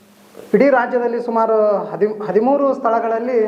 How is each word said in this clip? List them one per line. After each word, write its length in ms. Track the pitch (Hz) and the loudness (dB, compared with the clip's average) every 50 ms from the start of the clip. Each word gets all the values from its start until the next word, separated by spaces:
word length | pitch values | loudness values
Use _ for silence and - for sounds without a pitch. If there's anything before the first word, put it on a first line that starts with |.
| _ _ _ _ - - - - - - - | _ _ _ _ -20 -20 -20 -20 -6 0 2
ಇಡೀ 160 | 208 254 285 | 4 4 4
ರಾಜ್ಯದಲ್ಲಿ 520 | 262 240 240 247 254 240 240 226 233 233 - | 4 2 0 0 -2 -2 -2 -2 -4 -4 -6
ಸುಮಾರು 600 | 240 226 226 226 220 220 220 214 208 202 190 175 | -4 -2 0 0 2 2 2 2 2 0 -2 -4
ಹದಿ-, 380 | - 175 160 196 214 214 208 208 - | -6 -2 -2 -2 -2 -2 -6 -8 -2
ಹದಿಮೂರು 460 | 180 208 226 254 285 285 285 269 254 | 0 2 2 2 2 2 2 0 0
ಸ್ಥಳಗಳಲ್ಲಿ 680 | - - 233 226 226 226 226 226 226 240 247 254 233 214 | 0 0 0 0 0 0 -2 -2 -2 -2 -2 0 0 0